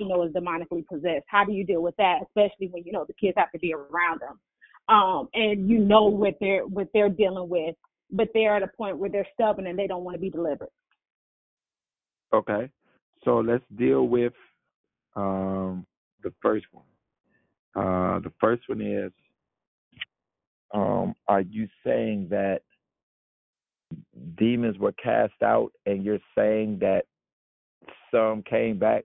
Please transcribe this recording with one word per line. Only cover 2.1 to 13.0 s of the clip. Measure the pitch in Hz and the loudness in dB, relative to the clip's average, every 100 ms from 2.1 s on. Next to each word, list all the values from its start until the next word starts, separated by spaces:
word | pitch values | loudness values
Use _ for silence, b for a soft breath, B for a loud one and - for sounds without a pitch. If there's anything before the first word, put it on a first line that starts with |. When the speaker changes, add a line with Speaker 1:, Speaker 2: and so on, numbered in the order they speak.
| 165 | 2
Speaker 1:
especially | 180 214 202 - 190 | -2 2 2 0 -8
when | 180 | -8
you | 175 | -8
know | 196 - | -8 -8
the | |
kids | - 202 190 | -2 0 2
have | 175 | 0
to | 165 | -2
be | 175 | -6
around | 156 143 165 175 165 | -6 -6 -2 0 -2
them, | - 135 _ _ b b - | -8 -16 _ _ b b 4
um, | 220 190 170 - | 6 6 0 -2
and | - 214 208 190 | -2 0 0 2
you | 233 | 4
know | 202 214 214 | 8 8 6
what | 208 202 190 | 4 0 0
they're, | 196 196 117 | 0 0 -2
what | 196 196 | -6 0
they're | 220 208 | 2 2
dealing | 180 196 185 180 | 4 0 0 -4
with, | 175 156 165 _ _ - | -2 -4 -8 _ _ -10
but | 190 220 | -4 0
they're | 220 214 208 | 2 2 2
at | |
a | 190 | -2
point | - 208 156 | -6 -8 -6
where | 190 | -4
they're | 202 196 | -4 -6
stubborn | - 214 196 190 | -2 0 0 -4
and | 180 | -4
they | 190 | -4
don't | 180 | -4
wanna | 180 170 | -6 0
be | 190 | 0
delivered? | 160 160 143 - _ _ _ _ _ _ _ _ _ _ _ _ _ _ _ - | 0 -4 -4 -8 _ _ _ _ _ _ _ _ _ _ _ _ _ _ _ -2
Speaker 2:
Okay, | 110 107 104 131 _ _ _ | -2 0 -4 -4 _ _ _